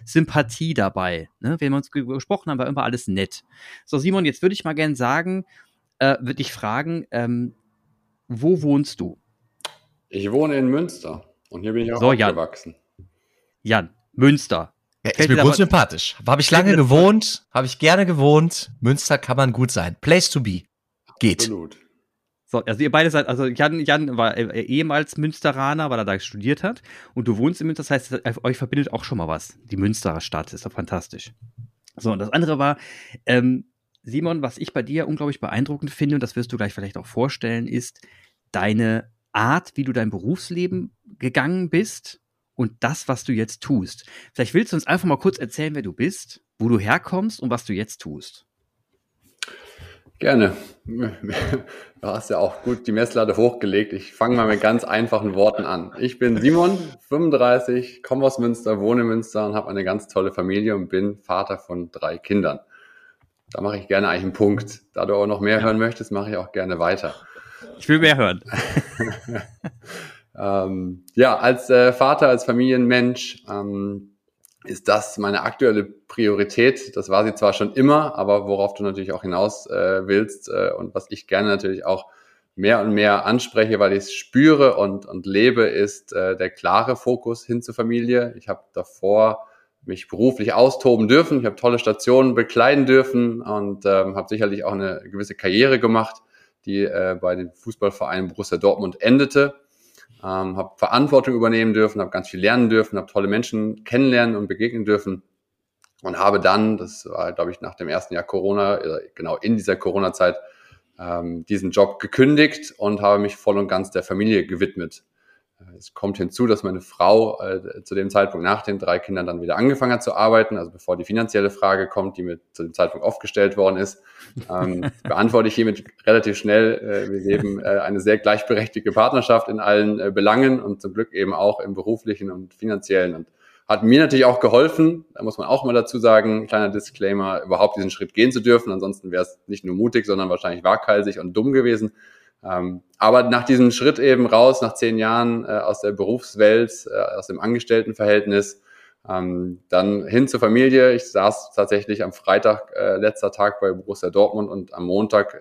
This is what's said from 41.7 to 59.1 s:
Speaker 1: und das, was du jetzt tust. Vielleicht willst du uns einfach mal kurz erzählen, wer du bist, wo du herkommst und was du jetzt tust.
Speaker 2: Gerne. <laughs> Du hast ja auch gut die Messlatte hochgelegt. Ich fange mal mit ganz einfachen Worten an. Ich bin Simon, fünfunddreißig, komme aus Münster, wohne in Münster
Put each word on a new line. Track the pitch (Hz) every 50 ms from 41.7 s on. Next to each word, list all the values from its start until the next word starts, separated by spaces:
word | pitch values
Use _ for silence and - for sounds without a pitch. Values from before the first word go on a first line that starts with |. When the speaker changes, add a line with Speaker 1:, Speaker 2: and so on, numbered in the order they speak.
| 165 175 214 - - - - - - _ _ _ _ _ _ _ _
Speaker 1:
und | - 123 107 - _
das, | - 120 160 - -
was | - 127 - -
du | -
jetzt | 123 107 110 110 - -
tust. | - - 139 104 92 - - - _ - - - - _ _
Vielleicht | - 120 - -
willst | 175 143 -
du | 175
uns | 151 -
einfach | 135 165 175 -
mal | 170 143 -
kurz | - 190 185
erzählen, | - 131 113 - - 151 156 151
wer | 143 104
du | 92 -
bist, | - 123 185 - - - - - - _ _ _
wo | - 110
du | 120 117 104
herkommst | 98 107 139 180 - - 185 190 208 220 - -
und | 131 123
was | 120 120 -
du | - 98
jetzt | 95 107 - - -
tust. | - 80 73 71 - - - - _ _ _ _ _ _ _ _ _ _ _ _ _ _ _ _ _ _ _ _ - - - - - - - - - - - _ _ _ _
Speaker 2:
Gerne. | _ - - 139 117 104 95 - - - - - _ _
<laughs> | 107 113 120 120 107 92 - - 104 - - - - 131 123 - - - - - - _ _
Du | -
hast | 104 98 107 - -
ja | 104
auch | 80 95 90 - - -
gut | 120 123 120 -
die | 117 104
Messlatte | 107 120 117 - 117 110 107 95
hochgelegt. | 110 117 120 120 - 107 98 95 104 107 107
Ich | - 92 - - -
fange | - 113 120 123
mal | 120 110
mit | 107 107 98
ganz | 107 107 117 117 -
einfachen | - 104 110 117 113 113 107 107 101 92
Worten | 98 104 110 - - 90
an. | 71 92 85 87 - - -
Ich | 127 123 123
bin | - 127 120 113 104
Simon, | 117 143 165 170 175 185 196 180 165 147 - -
fünfunddreißig, | _ _ 143 156 170 160 143 120 123 123 123 113 - 127 123 127 123 - - - -
komme | - 131 139 135
aus | 131 - 117
Münster, | 120 120 117 117 - 107 110 98
wohne | 101 110 120 123
in | 117
Münster | 113